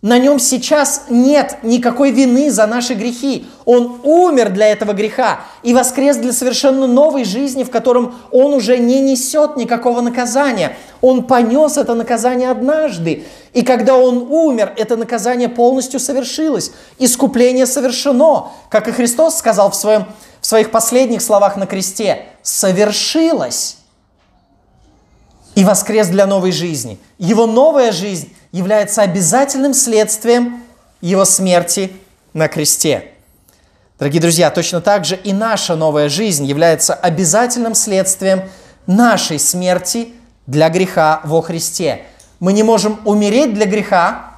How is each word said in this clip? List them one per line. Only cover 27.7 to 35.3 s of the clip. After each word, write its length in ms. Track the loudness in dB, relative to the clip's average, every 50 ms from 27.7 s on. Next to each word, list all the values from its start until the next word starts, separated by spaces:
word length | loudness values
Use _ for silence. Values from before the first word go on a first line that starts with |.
| 4 4 2 2
жизнь 400 | 0 -2 -6 -6 -8 -8 -10 -14 _ _ _ _
является 500 | -8 -6 -2 0 0 0 0 -2 0 0
обязательным 720 | 0 0 0 0 0 0 2 0 0 0 -2 -2 0 0 0
следствием 920 | 0 -2 0 2 0 0 0 -2 -4 0 0 2 2 0 -2 -6 -12 -18 -20 _ _ _ _ _ _
его 240 | -4 -2 0 2 2
смерти 680 | 2 2 0 0 2 2 2 2 0 -4 -4 -4 -6 -10 -16 _ _ _ _ _ _ _
на 140 | -4 -4
кресте. 640 | -2 -2 -2 -2 -2 -2 -2 0 -2 -2 -2 -4 -12 _ _ _ _ _ _ _ _ _ _ _ _ _ _ _ _ _
Дорогие 240 | _ -6 -2 0 0
друзья, 300 | 0 0 2 2 0 0
точно 300 | 0 -2 -4 -4 -6 -2
так 220 | 0 0 0 0 0
же 120 | -4 -6
и 180 | -6 -4 -4